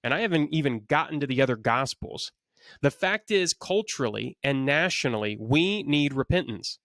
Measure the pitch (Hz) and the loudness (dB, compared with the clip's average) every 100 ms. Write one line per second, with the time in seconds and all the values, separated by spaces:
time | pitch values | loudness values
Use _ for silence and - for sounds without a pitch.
0 | 120 151 226 165 147 160 143 113 107 147 | 0 0 2 2 2 0 0 -2 0 0
1 | 156 151 139 131 131 113 117 120 135 - | 0 -4 0 2 2 2 2 0 0 -6
2 | - - - _ _ _ - - 139 - | -10 -10 -12 _ _ _ -20 0 0 2
3 | 185 208 - 202 175 - - 190 214 - | -2 -2 0 0 2 -4 0 -2 0 -2
4 | 120 107 120 - 139 135 135 147 175 - | -2 -2 -8 -4 -2 0 2 2 2 0
5 | 131 110 104 104 110 147 185 208 143 147 | 0 0 -2 -4 2 4 4 0 0 2
6 | 143 135 131 175 123 101 - - | 2 -2 0 0 -2 -8 -8 -12